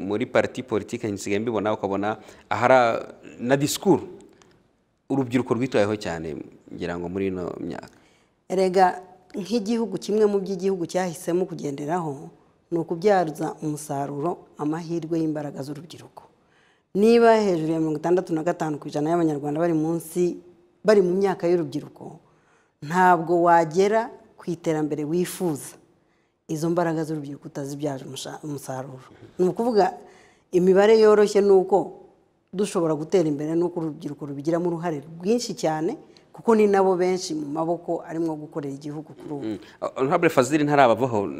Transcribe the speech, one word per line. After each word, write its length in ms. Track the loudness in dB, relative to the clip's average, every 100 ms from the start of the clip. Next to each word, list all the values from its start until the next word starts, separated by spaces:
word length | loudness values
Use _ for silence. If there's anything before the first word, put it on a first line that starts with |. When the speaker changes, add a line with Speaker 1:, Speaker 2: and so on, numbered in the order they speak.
Speaker 1:
muri 220 | -4 -4 0
parti 380 | 0 0 -4
politique, 440 | -4 -4 -4 -6 -6
nsigaye 320 | -6 -2 -2
mbibona, 320 | -2 -2 -2
ukabona 440 | -2 -2 -2 -4 -6 -12 -20 -8
ahara 500 | 0 4 6 4 0 -6 -16 -20 -8
na 160 | 0 0
discours. 480 | 0 0 2 2 0 -18 -20 _ _ _ _ _ _ _ -6
Urubyiruko 440 | -4 -2 -2 0
rwitayeho 420 | -2 0 0 0 -2
cyane, 400 | -6 -8 -8 -10 -14 -20 -16
ngira 240 | -10 -8 -6
ngo 80 | -6
muri 180 | -4 -4
ino 260 | -4 -8 -8
myaka. 280 | -10 -10 -14 _ _ _ _ _ -6
Speaker 2:
Erega, 500 | 0 2 4 4 2 -14 -20 _ -10
nk'igihugu, 600 | -4 -4 -2 -2 -4 -6
kimwe 260 | -2 2 2
mu 140 | 2
by'igihugu 400 | -2 -4 -2 -2 -4
cyahisemo 580 | -4 -4 -6 -2 0 -2
kugenderaho 840 | -6 -8 -6 -4 -4 -4 -8 -14 -20 _ _ -6
ni 60 | -4
ukubyaza 760 | -4 0 4 4 2 -4 -6 -4
umusaruro 880 | -6 -6 -6 -6 -6 -4 -4 -6 -12 -6
amahirwe 640 | -4 -4 -4 -6 -4 -2
y'imbaraga 440 | -2 -4 -8 -10
z'urubyiruko. 600 | -10 -12 -14 -20 -20 -20 -20 _ _ _ _ _ _ 2
Niba 400 | 6 8 8 6
hejuru 320 | 4 0 0
ya 60 | -2
mirongo 180 | -2 -2
itandatu 360 | 0 0 0
na 100 | -2
gatanu 340 | -2 -2 -4 -6
ku 100 | -6
ijana 220 | -4 0
y'Abanyarwanda 500 | 2 2 0 -4 -2
bari 140 | 0
munsi, 640 | 0 0 -4 -4 0 0 -2 -14 _ _ _ 4
bari 160 | 6
mu 140 | 4 2
myaka 300 | 0 0 0
y'urubyiruko, 720 | 0 0 -8 -10 -16 -18 -18 _ _ _ _ _ -16 -2
ntabwo 560 | 4 6 6 4 2 6
wagera 640 | 4 4 2 2 2 -2 -10 _ _
ku 80 | -8
iterambere 520 | -4 -2 0 -2 -2
wifuza 760 | -2 -2 -2 -2 -4 -4 -8 -20 _ _ _ _ _ _ -8
izo 220 | -4 0
mbaraga 320 | 0 0 -2
z'urubyiruko 440 | -4 -6 -8 -12 -14
utazibyaje 560 | -12 -10 -6 -6 -6 -10
umusha-, 320 | -12 -12 -12 -10
umusaruro. 560 | -10 -10 -10 -10 -16 -20 -20 -14 -2
Ni 80 | 0
ukuvuga, 440 | 0 0 2 2 -2 -20 -20 _ _ _
imibare 400 | 2 4 6 6 8
yoroshye 420 | 8 6 6 4
ni 80 | 6
uko 480 | 6 6 0 0 -10 -20 _ _ _ _
dushobora 400 | -4 -2 0 0
gutera 320 | -2 2 2 2
imbere, 300 | -2 -2 0
ni 60 | 0
uko 140 | -2
urubyiruko 460 | -8 -8 -10 -10 -10
rubigiramo 380 | -6 -2 0 0
uruhare 320 | -2 -4 -6 -10 -8
rwinshi 400 | -2 -2 -2 -4
cyane, 400 | -2 -2 -4 -6 -14 -20 _
kuko 220 | -6 2 4
ni 100 | 6
nabo 260 | 4 4 4
benshi 360 | 0 0 -4
mu 120 | -6 -6
maboko 560 | -4 -2 -4 -4 -6 -6
arimo 300 | -4 -4 -4
gukorera 380 | -8 -8 -8
igihugu 400 | -10 -10 -12 -14
kuri 160 | -16 -12
ubu. 120 | -8 -6
Speaker 1:
Mm. 120 | -8 -12 -8 -8 -2
Honorable 340 | 0 2 4
Fazil 320 | 4 4 2 4
ntarabavaho, 640 | 6 6 6 2 0 -2